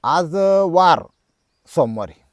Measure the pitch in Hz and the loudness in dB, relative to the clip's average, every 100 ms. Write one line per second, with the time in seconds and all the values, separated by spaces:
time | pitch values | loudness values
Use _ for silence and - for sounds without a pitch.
0 | 123 160 170 190 196 196 196 175 185 160 | -2 -2 -2 -2 0 2 2 2 4 2
1 | - _ _ _ _ _ _ - 120 110 | -2 _ _ _ _ _ _ -2 -2 -4
2 | 101 - _ | -12 -14 _